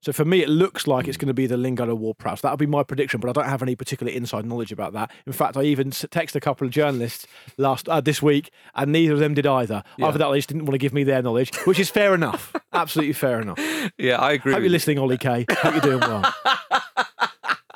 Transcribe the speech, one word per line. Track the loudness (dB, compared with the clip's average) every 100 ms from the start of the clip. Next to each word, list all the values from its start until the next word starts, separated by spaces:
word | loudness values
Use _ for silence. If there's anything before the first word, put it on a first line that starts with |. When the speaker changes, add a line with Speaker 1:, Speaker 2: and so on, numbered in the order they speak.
Speaker 1:
So | -6
for | -2 2
me, | 4
it | 4
looks | 4 2 0 0
like | 0 0
it's | -4
Speaker 2:
Mm. |
Speaker 1:
gonna | -2
be | 0 0
the | 0
Lingard | -2 -2 -2
or | -2
Ward-Prowse. | -4 -4 -6 -4
That | -2
would | 0
be | 0
my | 2
prediction, | 0 -2 -2 -2
but | -2
I | -2
don't | 0
have | -2
any | -2 -4
particular | -6 -6 -4
inside | -6 -6 -6 -6
knowledge | -6 -8
about | -6 -8
that. | -6 -8 -10 -12
In |
fact, | -2 -2 0
I |
even | 0 0 -2
s-, | -4 -6
text | -4 -4 -4
a |
couple | -4 -2 -2
of |
journalists | 0 0 0 -4 -8 -16 -20 -20 -2
last, | 0 0 0
uh, | 0
this | 2 2
week, | 4 2 0 _ -14 -4
and | 0
neither | 4 4 4
of |
them | 2
did | 2 2
either. | 2 0 -4 -8 -2
Speaker 2:
Yeah. | 0
Speaker 1:
Either | 2
that | 2
or |
they | 2
just | 0
didn't | -4 -2
wanna | 0
give | 0
me | 0
their | 2 2
knowledge, | 2 0 0 0 2
which | 2
is | 2
fair | 4 4
enough. | 4 2 -4 -8 -12
Speaker 2:
<laughs> | _
Speaker 1:
Absolutely | -2 -2 0 0
fair | 0 0 0
enough. | -4 -4 -4 -4 -6 -2
Speaker 2:
Yeah, | 0 2
I | 2
agree | 2 0
Speaker 1:
Hope | 2
Speaker 2:
with | 2
Speaker 1:
you're |
Speaker 2:
you. |
Speaker 1:
listening, | 2 2 0
Ollie | 0 0
K. | 0 0 0
Hope | 0 2
you're | 2 2 2
doing |
well. | 0 0 -2 0
Speaker 2:
<laughs> | -2 -2 -2 -4 -2 -6 -6 _ -6 -6 -8 -8 _